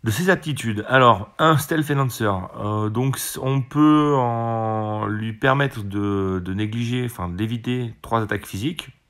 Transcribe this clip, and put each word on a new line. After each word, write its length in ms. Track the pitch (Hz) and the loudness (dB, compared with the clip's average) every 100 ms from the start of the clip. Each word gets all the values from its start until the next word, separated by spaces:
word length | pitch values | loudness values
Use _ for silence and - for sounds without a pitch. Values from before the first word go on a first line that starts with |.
de 80 | 117 | -2
ses 180 | 104 185 | -2 2
aptitudes, 560 | 180 156 139 117 104 - | 0 0 -6 -4 -4 2
alors, 400 | 131 123 101 101 - | 6 6 6 0 0
un 180 | 156 156 | 2 4
stealth 320 | - 165 151 | 2 -2 0
et 60 | 139 | 0
lancer. 340 | 131 - 110 95 92 - | 0 0 0 0 -4 -6
Euh, 300 | 104 107 107 | -4 -2 -2
donc, 280 | 110 135 131 | 0 -2 -2
c-, 220 | - - | -6 -6
on 200 | 131 139 | -2 -2
peut 520 | 123 143 151 151 147 139 | -2 2 6 6 4 2
en 880 | 120 117 117 113 110 107 107 107 104 | 2 0 -2 -2 -2 -2 -2 -2 -2
lui 260 | 107 110 | -2 -4
permettre 500 | 110 139 135 143 - | 0 2 4 2 -2
de, 580 | 101 101 101 101 95 95 | -6 -2 0 0 0 -2
de 100 | 90 | -2
négliger, 520 | 95 107 113 117 127 123 | -4 -2 -4 -4 -2 -4
enfin, 240 | - 90 | -6 -6
d'éviter 680 | 87 110 117 120 127 120 - | -4 -4 -4 -4 -4 -4 -8
trois 200 | - 117 | -4 -2
attaques 240 | 107 104 - | 0 -4 -4
physiques 440 | 98 123 175 - _ _ | -6 -6 -6 -14 _ _